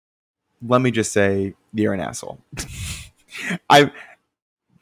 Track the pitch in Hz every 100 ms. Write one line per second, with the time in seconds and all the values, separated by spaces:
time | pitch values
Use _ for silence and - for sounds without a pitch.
0 | _ _ _ _ _ - 117 127 127 110
1 | 107 104 98 98 98 - _ 110 104 98
2 | 73 - - - _ - - - - -
3 | - _ _ - - 180 - 143 143 -
4 | - - _ _ _ _ _ _